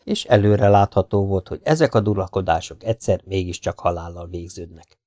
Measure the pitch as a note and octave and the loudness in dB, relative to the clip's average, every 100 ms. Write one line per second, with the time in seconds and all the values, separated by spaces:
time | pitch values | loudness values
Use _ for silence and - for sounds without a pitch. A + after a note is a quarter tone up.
0 | - G#3 - A2 G#2 G#2 G2+ G2+ G2+ G2 | -6 -6 2 4 4 4 4 4 4 0
1 | - G2+ G2 F#2+ - - - D#3 D3 A#2+ | 0 -2 -2 -2 -4 -6 -2 2 2 2
2 | G#2 G2 F#2+ G2 F#2 E2 - - A2 A2+ | 0 0 -2 -2 0 -2 -4 -8 -6 -4
3 | - F#2 - F#2+ F2+ E2+ F#2+ - F2+ F2 | -2 -2 -2 -4 -4 -6 -8 -4 -2 -4
4 | F2 E2+ E2+ F2 F2 - E2+ E2 - _ | -6 -12 -12 -12 -12 -14 -16 -18 -20 _